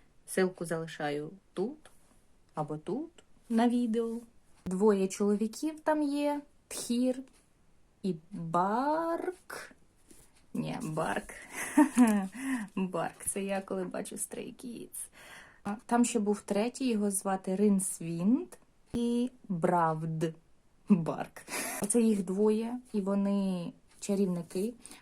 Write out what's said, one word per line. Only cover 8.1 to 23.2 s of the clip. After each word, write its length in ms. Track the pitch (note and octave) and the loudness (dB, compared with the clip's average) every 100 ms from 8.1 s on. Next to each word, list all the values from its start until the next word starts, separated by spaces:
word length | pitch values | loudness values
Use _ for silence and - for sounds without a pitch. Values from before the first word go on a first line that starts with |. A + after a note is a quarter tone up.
| D#3+ - | -4 -8
Барк. 1400 | F#3 E3 F3 F#3+ A3 C#4+ D#4 E4 E4+ F#4 F#4 - - - - - _ - - - - - | -10 -2 0 2 0 0 0 -2 -2 -4 -8 -12 -14 -14 -20 -20 _ -20 -20 -20 -20 -10
Ні, 220 | - D#3 - | -6 -4 -6
Барк. 520 | D#3 D#3 F3+ - - - - - - - D4 A#3 | -4 -4 -2 -4 -6 -14 -14 -10 2 6 6 8
<laughs> 800 | A#3 G#3 F#3+ A#3+ C4+ B3+ G3 - | 6 6 0 -6 -4 -4 -4 -4
Барк. 480 | F#3 F3 - - - | -2 -2 -4 -6 -6
Це 160 | G3+ | -4
я, 180 | G3 G3 | -2 -4
коли 240 | F#3+ F#3+ | -2 -4
бачу 320 | F3+ - G3+ G#3+ | -4 -6 -8 -8
Stray 380 | - - - - | -8 -8 -10 -12
Kids. 440 | B3 A3+ - - - - - - - - | -12 -12 -12 -14 -14 -18 -20 -20 -20 -12
А, 100 | G3+ G#3+ - | -8 -8 2
там 180 | A#3+ | 4
ще 140 | A#3+ A#3 | 4 4
був 220 | G#3 G#3 | 2 0
третій, 480 | - G3+ A#3+ - C4 | 0 0 0 0 0
його 220 | G#3+ G#3 | 2 2
звати 460 | G3+ G3 F#3+ F#3+ F#3+ | 0 0 -2 0 4
Ринсвінд 920 | G#3 G3 F#3 - E3 E3+ F#3+ C#4 F4+ - _ _ _ | 4 4 2 -4 -4 0 4 4 0 -14 _ _ _
і 380 | A#3+ A#3+ A#3+ B3 - - | -2 0 0 -2 -4 -6
Бравд 760 | F3 E3+ F3 D#3+ D#3+ D#3+ D#3+ E3 D#3+ _ - _ _ - | 0 2 4 2 0 -4 -2 -4 -6 _ -20 _ _ 2
Барк. 540 | F3+ D3+ C3 - - - - - - | 4 4 -4 -8 -12 -10 -8 -6 -4
Оце 180 | G3+ A#3+ | 0 4
їх 240 | A3+ G3+ | 4 2
двоє, 540 | F3+ F#3+ G#3+ G#3+ A3+ B3 - | 0 2 2 2 -2 -6 -4
і 80 | G#3 | -4
вони 720 | F#3+ G3+ | 0 0